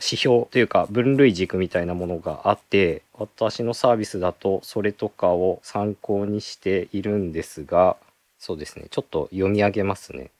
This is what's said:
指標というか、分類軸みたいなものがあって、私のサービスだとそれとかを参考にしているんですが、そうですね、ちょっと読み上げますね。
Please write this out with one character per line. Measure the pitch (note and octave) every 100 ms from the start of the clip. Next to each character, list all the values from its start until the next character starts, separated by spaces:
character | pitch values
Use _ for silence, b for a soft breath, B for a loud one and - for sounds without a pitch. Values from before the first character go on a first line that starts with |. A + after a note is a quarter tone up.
指 | - -
標 | C#3 A#2+ A#2+
と | B2+
い |
う | A2
か、 | F#2+ F2
分 | A2 B2 C3+
類 | C#3
軸 | F2+ F2+ F#2
み | F2+
た | F2+
い | F2
な |
も | F2+ F2
の | E2+
が | E2+ D2+
あ | G2
っ | G#2
て、 | - G2+ F2+ E2 _ -
私 | G#2+ - A2 -
の | A#2
サ | A#2 C3
ー | A2+
ビ |
ス | G#2+ G2+
だ | F2+
と | - G2 F#2+
そ | - A2
れ | G#2
と | G#2 G#2+
か | - F2+
を | F2 F#2 F2
参 | - G#2 G#2
考 | G2+ - G2+ G2+
に | G#2
し | - -
て | F#2+ F#2+ F2
い | G2+
る | G#2 G#2
ん | F2+
で | D#2+
す | D#2+ -
が、 | C#2+ F2 F#2 - _ _ _ _
そ | -
う | D#2+
で | D2+
す | -
ね、 | D#2
ち | -
ょ | -
っ |
と | D#2+ -
読 | F#2 F#2+
み | G#2
上 | G2+
げ | G2+
ま | G2
す | F#2+ -
ね。 | C2 -